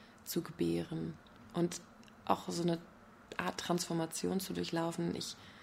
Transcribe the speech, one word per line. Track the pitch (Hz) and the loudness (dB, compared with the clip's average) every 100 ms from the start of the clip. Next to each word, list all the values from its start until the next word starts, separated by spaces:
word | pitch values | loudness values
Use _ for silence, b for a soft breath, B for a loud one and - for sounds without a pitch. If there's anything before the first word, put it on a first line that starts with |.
| B B | B B
zu | - 170 | -2 0
gebären | 170 - 170 170 165 160 165 156 - - - | 0 2 4 4 2 -2 -2 -4 -12 -18 -6
und | 175 170 - - - - - | 2 2 0 -8 -18 -20 -12
auch | - 196 - | 2 2 2
so | 175 | 0
eine | 175 170 - - - - - - | 2 2 -2 -16 -20 -20 -10 -2
Art | 180 180 | -2 -2
Transformation | - 175 - 170 165 - 175 185 | 2 2 4 2 0 0 2 2
zu | 185 | 0
durchlaufen. | 175 175 165 165 170 170 | 0 2 2 2 2 0
Ich | 180 - - B B | 0 -4 -8 B B